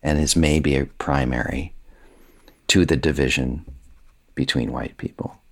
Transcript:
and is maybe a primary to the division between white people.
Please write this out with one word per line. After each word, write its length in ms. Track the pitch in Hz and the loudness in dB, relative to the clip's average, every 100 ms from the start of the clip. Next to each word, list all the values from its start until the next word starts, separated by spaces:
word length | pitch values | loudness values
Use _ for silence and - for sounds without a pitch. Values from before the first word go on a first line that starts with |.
and 160 | 71 76 | 0 0
is 180 | 76 85 | 2 2
maybe 400 | 78 78 73 67 | 4 4 2 0
a 100 | 69 | -2
primary 840 | - - 69 62 62 60 65 87 - - - - _ - _ - _ - | -8 -2 0 0 -2 -4 -6 -8 -12 -20 -20 -20 _ -20 _ -20 _ 0
to 160 | 98 | 4
the 120 | 80 80 | 4 4
division 680 | 80 69 67 71 64 67 - - - - - _ _ | 2 2 2 2 -2 -4 -10 -20 -20 -20 -20 _ _
between 380 | - 135 135 117 | -4 -2 0 -2
white 240 | - - - | -4 -8 -8
people. 400 | - - - - _ | -10 -8 -12 -12 _